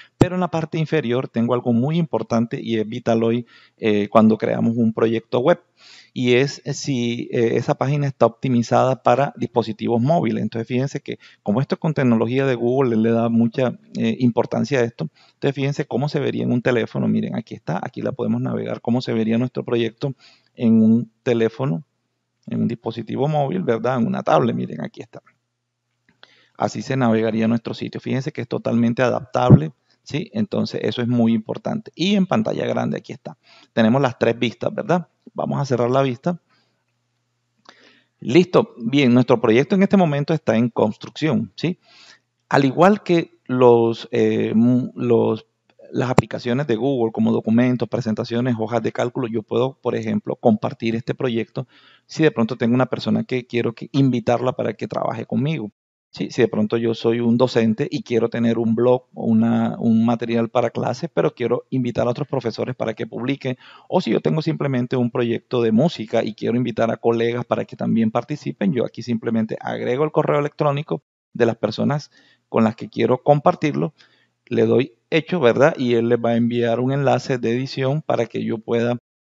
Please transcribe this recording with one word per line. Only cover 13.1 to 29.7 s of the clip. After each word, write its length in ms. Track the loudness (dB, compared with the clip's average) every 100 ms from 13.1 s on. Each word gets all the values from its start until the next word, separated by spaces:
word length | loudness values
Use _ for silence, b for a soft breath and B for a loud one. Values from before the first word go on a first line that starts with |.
da 160 | 2 2
mucha, 520 | 2 2 0 -2 -4 _ -4
eh, 180 | -4 0
importancia 600 | 2 2 0 -2 0 0
a 40 |
esto. 260 | -2 -4 -10 b b
Entonces 220 | _ -4 -2
fíjense 300 | -2 -4 -4
cómo 200 | -4 -2
se 140 | -2
vería 220 | -2 -2
en 100 | -2
un 80 | 0
teléfono. 440 | 0 0 -2 -2 -2
Miren, 260 | -2 -4 -6
aquí 180 | -10
está, 280 | -12 -8 -6
aquí 180 | -6 -8
la 120 | -8
podemos 260 | -4 -4 -2
navegar, 400 | -4 -4 -6 -6
cómo 220 | -4 -4
se 100 | -2
vería 260 | -2 0 0
nuestro 280 | -2 -4 -2
proyecto 480 | -2 -2 -4 -8 -8 b b b -2
en 260 | 4 6
un 300 | 6 4 0 _
teléfono, 600 | -2 2 0 0 -4 -6 -10 _ _ _ _ _ -8
en 160 | -4
un 60 | -2
dispositivo 600 | -4 -8 -8 -8 -4 -2
móvil, 340 | 0 -2 -2
¿verdad? 340 | -2 -2 -2 -2
En 80 | -2
una 160 | -2
tablet, 320 | 2 2 2
miren, 300 | -2 -6 -8
aquí 180 | -12 -14
está. 220 | -18 -20 -20 _ _ _ _ _ _ _ _ _ b b b -6
Así 240 | -4 -4
se 160 | -4 0
navegaría 500 | 2 2 0 0 0
nuestro 260 | 0 -4
sitio. 280 | -8 -10 -8
Fíjense 320 | -6 -4 -4
que 80 | -8
es 60 | -6
totalmente 520 | -6 -2 0 0 2
adaptable, 720 | 0 -2 -4 0 8 8 8